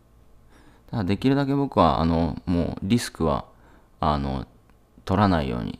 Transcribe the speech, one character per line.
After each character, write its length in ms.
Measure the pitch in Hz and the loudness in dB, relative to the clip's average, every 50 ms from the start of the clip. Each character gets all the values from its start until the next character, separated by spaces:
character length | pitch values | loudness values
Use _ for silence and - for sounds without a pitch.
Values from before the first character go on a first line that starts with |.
| _ _ _ - - - - - - - - - - - - - - | _ _ _ -20 -20 -20 -20 -20 -20 -20 -20 -20 -20 -20 -20 -20 -14
だ 40 | - | -8
か 60 | - | -6
ら 60 | 117 98 | -4 -2
で 140 | 87 101 | 0 0
き 100 | - - | 2 2
る 80 | 131 139 | 2 2
だ 100 | 139 143 | 2 2
け 80 | 135 139 | 0 0
僕 240 | 143 139 135 - 104 | -2 -2 0 2 4
は、 200 | 87 78 67 - | 4 4 4 2
あ 60 | 82 | 2
の、 360 | 85 82 82 85 80 - - - | 2 2 2 0 0 -2 -4 -4
も 320 | - 90 85 82 - - - | -2 0 0 0 -2 -4 -6
う 20 | - | -2
リ 160 | 98 117 120 | 0 0 0
ス 120 | - - | 0 -4
ク 140 | - - 80 | -6 -2 -2
は、 200 | 78 69 - - - - - - - - - _ _ _ - | -2 -2 -2 -6 -10 -18 -20 -20 -20 -20 -20 _ _ _ -4
あ 180 | - 78 73 | -2 0 0
の、 300 | 71 69 67 67 65 - - - _ _ _ - _ _ _ _ - - | 0 -2 -4 -4 -6 -8 -10 -16 _ _ _ -20 _ _ _ _ -12 -6
取 160 | - 95 95 | -2 2 2
ら 80 | 104 | 4
な 140 | 95 90 80 | 4 2 2
い 80 | 69 65 | 0 -2
よ 100 | 60 60 | -4 -6
う 40 | 53 | -6
に 160 | 50 - | -8 -10